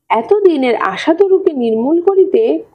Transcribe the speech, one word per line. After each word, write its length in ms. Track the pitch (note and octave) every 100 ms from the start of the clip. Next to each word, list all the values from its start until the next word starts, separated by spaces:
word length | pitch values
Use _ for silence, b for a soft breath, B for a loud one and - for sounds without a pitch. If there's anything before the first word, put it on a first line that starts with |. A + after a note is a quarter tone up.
| -
এতদিনের 680 | G#3+ A#3 G#4 G4 D4+ B3+ A3+
আশাতরুকে 760 | F#3+ F#3 - E4 G4 F#4 F#4
নির্মূল 480 | C#4+ A#3 A3 B3 E4+
করিতে 600 | F4 F#4+ F#4 A3+ A3+ D#4 -